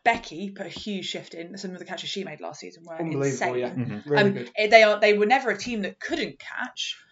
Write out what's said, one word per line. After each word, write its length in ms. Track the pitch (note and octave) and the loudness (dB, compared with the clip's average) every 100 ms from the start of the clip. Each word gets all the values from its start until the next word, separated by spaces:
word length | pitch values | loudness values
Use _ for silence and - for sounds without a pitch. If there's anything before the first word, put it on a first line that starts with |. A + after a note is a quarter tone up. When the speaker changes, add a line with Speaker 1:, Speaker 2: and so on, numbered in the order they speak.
Speaker 1:
Becky 460 | A#3+ A3+ - D#3+ G3 | 0 0 -2 -10 -10
put 160 | G3 F#3+ | -10 -12
a 40 | |
huge 360 | - G#3+ F#3+ - | -10 -8 -6 -6
shift 300 | E3+ - E3+ | -10 -12 -14
in. 200 | E3+ G3 | -14 -12
Some 140 | F#3 | -12
of 60 | F3+ | -12
the 60 | F3 | -12
catches 240 | E3+ D3 | -10 -8
she 140 | G3+ | -8
made 180 | E3+ D3+ | -8 -10
last 200 | E3 E3+ | -12 -12
season 220 | F3+ - E3+ | -16 -18 -14
were 80 | E3 | -8
Speaker 2:
Unbelievable, 540 | E3 C#3 C#3 B2+ F3+ | -4 -2 -2 -2 -2
Speaker 1:
insane. 40 | B2 | -2
Speaker 2:
yeah. 100 | B2 | -4
Speaker 3:
Mm-hmm. 400 | B2+ A2+ G#2 D3 | -4 -6 -6 0
Speaker 2:
Really 140 | D3 | 4
Speaker 1:
Um, 100 | G3+ | 4
Speaker 2:
good. 180 | G3 - - | 2 -4 -2
Speaker 1:
eh, 100 | G#3+ | 8
they 140 | A3+ | 10
are, 180 | G#3+ G#3 | 10 6
they 160 | G#3 G#3 | 4 4
were 120 | G#3 | 4
never 240 | C4 B3 | 4 2
a 60 | G3 | -4
team 260 | B3 A3+ | -4 -4
that 160 | F#3 - | -6 -8
couldn't 400 | - D#4+ F#3+ - | -6 -4 -4 -8
catch. 580 | - - B2 - - - _ | -14 -10 -10 -8 -8 -10 _